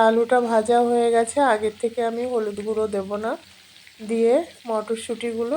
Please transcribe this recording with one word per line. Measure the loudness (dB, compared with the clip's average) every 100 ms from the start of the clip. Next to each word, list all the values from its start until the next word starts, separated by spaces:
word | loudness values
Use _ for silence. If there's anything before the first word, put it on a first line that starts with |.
| 4
আলুটা | 4 2 2
ভাজা | 2 0 4 2
হয়ে | 4 2 2
গেছে, | 2 0 2
আগের | 2 2 0 -4
থেকে | -6 -2 -4
আমি | -4 -4
হলুদ | -2 -4 -6
গুঁড়ো | -4 -4 -2
দেব | -4 -4 -6
না, | -4 -6 -10 -20 -20 -20 -20 -16
দিয়ে | -4 0 4 2 0 -10 -6
মটরশুঁটিগুলো | -6 -4 -6 -6 -6 -6 -4 -4